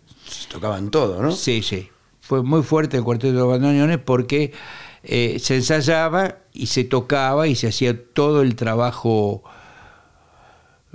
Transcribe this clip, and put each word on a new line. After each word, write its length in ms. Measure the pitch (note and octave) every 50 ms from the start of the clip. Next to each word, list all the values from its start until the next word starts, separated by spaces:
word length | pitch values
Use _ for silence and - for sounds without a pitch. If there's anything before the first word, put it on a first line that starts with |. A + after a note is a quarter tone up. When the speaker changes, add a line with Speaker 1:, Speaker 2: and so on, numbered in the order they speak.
| _ _ - - - -
Speaker 1:
Se 200 | - - - -
tocaban 400 | - - - G#2+ G#2 F#2+ G2 G#2
todo, 300 | G#2 D#3 C3+ G#2 F2+ F2+
¿no? 100 | A2+ D3+
Speaker 2:
Sí, 300 | F3 F#3 - - A#2+ A2+ G2+
sí. 260 | - G#2 F#2 F#2 - _ _ _ _ _ _
Fue 240 | - - C#3 C3 C3
muy 180 | C3 D3+ E3 C#3
fuerte 340 | - D#3 D#3 D#3 D3+ - C3
el 60 | A#2
cuarteto 320 | A#2+ A#2+ A#2 A#2+ C3+ B2+ B2+
de 60 | B2
bandoneones 540 | B2+ B2+ B2+ C3 C#3+ C#3+ C#3+ C#3+ D3+ E3+ D3
porque, 560 | - - B2+ B2 B2 B2 C#3+ D3 D3+ C3+ - - - - - - - - - - -
eh, 340 | - - A#2+ A#2+ A#2 - -
se 160 | - - C3
ensayaba 840 | C3 B2 - D#3 D#3 C3+ C#3+ E3 D#3+ D#3+ E3 D#3 F3+ G3 F#3 F#3 - _ _ -
y 140 | - - -
se 160 | - C3+ B2+
tocaba 640 | B2 C3+ B2+ B2+ - C#3+ C#3 C3+ C3 C3+ D3 D#3+ D#3+
y 80 | C3+
se 120 | A#2 - A2+
hacía 320 | G#2 - C3 A#2+ A#2+ A#2+ - - _
todo 280 | - C#3+ D3 D3+ D3 C#3
el 120 | C3 A#2
trabajo 880 | A#2+ A#2 A2+ A2 A#2 A#2+ B2 A#2 - - A#2 A2+ G#2+ G#2 G2+ G2+ G#2 - - - - - - - - - - - - _ _ _ _ _ _ _ _ - - _ _ _ _ _ _ _ _